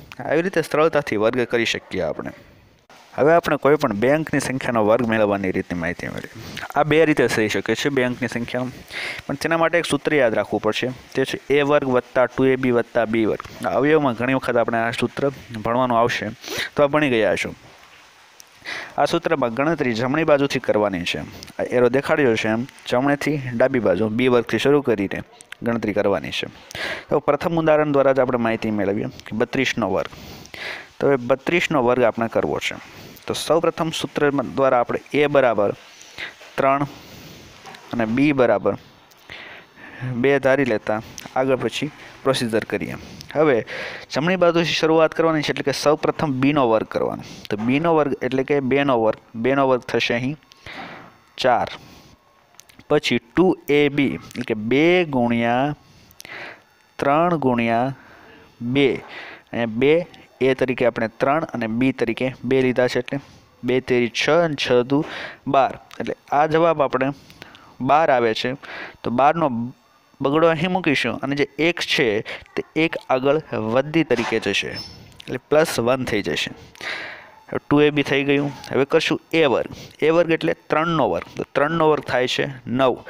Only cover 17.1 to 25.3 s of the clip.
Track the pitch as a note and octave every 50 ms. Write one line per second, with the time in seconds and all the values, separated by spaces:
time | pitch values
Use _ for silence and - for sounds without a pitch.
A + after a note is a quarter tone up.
17.1 | A#2+ A2+ G#2+ F2+ F2 F2 - F2 D#2+ - - - - - - - - - - -
18.1 | - - - _ _ _ - - _ - - - - - - - - - C#3+ -
19.1 | - E3+ - F3 E3 C#3+ C3 A#2+ A2+ B2+ C#3 D#3+ E3+ D3 C#3+ B2 A2+ G#2+ B2 B2+
20.1 | C#3+ D#3 E3 D#3 D3 C3+ C#3 C#3 - C3 - - G#2 G#2+ G#2 G2+ F#2+ F2 F2 -
21.1 | - D2+ - - - - - - - - F#2+ - A#2+ B2 B2 A#2+ A#2+ C#3 - -
22.1 | D#3+ D#3 C#3+ A#2+ A2+ G#2+ - A2 A2 A2+ B2+ - - - - - B2+ B2 C3+ C#3+
23.1 | C#3+ C#3+ - C#3+ D3+ C#3+ C3 B2+ A#2+ A#2 B2+ C3 C3+ B2 G#2 G2 F2 F#2 A2 G#2+
24.1 | G#2+ A#2 B2+ B2+ B2 A#2+ A2+ - - A2 - C3+ C#3+ D3 C3 B2+ A2 G2+ G2 F#2
25.1 | - E2 - -